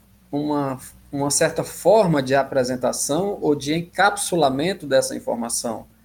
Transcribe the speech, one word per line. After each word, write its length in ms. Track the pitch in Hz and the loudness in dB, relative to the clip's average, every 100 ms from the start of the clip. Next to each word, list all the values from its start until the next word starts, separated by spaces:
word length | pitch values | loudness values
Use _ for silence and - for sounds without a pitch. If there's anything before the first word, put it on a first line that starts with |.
| _ _ _ | _ _ _
uma, 480 | 147 147 147 135 127 - - - | -6 -2 -2 -2 -6 -12 -20 -10
uma 200 | 139 143 | -4 -2
certa 320 | - 156 156 | 2 0 0
forma 580 | 135 - 170 220 185 147 | -6 0 4 6 6 2
de 140 | 127 135 | 2 0
apresentação 1000 | 131 131 127 127 123 117 - 151 202 196 | 2 0 0 0 -2 -2 -2 -2 -2 -2
ou 140 | 156 143 | 0 0
de 180 | 135 | -2
encapsulamento 1120 | 165 170 - 202 208 - 175 139 131 165 - 143 | -4 -4 2 2 2 -2 2 2 2 -2 -4 0
dessa 280 | 135 131 123 | 2 2 -4
informação. 720 | 120 117 117 - 120 107 - _ | -6 -6 -4 -4 -4 -8 -12 _